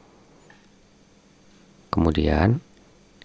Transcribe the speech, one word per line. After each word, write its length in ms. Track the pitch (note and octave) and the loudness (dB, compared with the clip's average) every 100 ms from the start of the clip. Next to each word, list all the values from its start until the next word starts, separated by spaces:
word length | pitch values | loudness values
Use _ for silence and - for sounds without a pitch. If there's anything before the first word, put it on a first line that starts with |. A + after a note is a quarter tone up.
| - - - - - - _ _ _ _ _ _ _ _ _ _ _ _ - | -20 -20 -20 -20 -20 -20 _ _ _ _ _ _ _ _ _ _ _ _ -8
Kemudian 640 | - E2 D#2 D2+ D2+ G2 C3 - - - _ _ - | -2 0 0 0 2 2 0 -6 -20 -20 _ _ -20